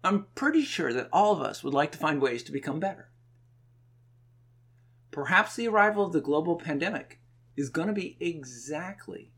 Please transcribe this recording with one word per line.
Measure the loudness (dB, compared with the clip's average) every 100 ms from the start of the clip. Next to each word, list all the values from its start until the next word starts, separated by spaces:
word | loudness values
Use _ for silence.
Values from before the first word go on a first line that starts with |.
| 2
I'm | 0 -2 -2
pretty | 2 2
sure | 0 -2 -2
that | -2 0
all | 4 4
of | 4
us | 0 -4
would | -2
like | 0 0
to | -2
find | -2 2
ways | 0 0
to | -6
become | -8 -6 -4
better. | -4 -6 -18 _ _ _ _ _ _ _ _ _ _ _ _ _ _ _ _ _ _ _ _
Perhaps | -8 2 4 2 -2
the | 2
arrival | 6 6 4 2
of |
the | 0
global | 2 2 2 -2
pandemic | -2 -2 -2 -4 -10 -20 _ _ _ -6
is | -4
gonna | -2 -2
be | -2 -6 -4
exactly | -4 -4 -12 -16 -8 -8 -8 -14 -14 -16 -16